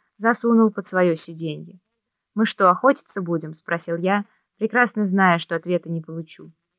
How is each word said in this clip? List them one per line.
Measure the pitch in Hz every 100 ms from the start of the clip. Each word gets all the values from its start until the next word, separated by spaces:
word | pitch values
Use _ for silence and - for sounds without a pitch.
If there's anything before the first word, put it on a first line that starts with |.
| _ _
засунул | 220 240 233 226 220
под | 214 185
своё | 185 180 165
сиденье. | - 165 165 151 165 180 _ _ _ _ _
«Мы | - 220
что, | - 190
охотиться | 180 254 277 - -
будем?» | 175 170 156
спросил | 160 - 170 170 170
я, | 185 202 202 _ _ _
прекрасно | 220 240 247 214 208
зная, | 196 190 170
что | - 170
ответа | 170 175 170
не | 165
получу. | 160 165 160 - 160 160 _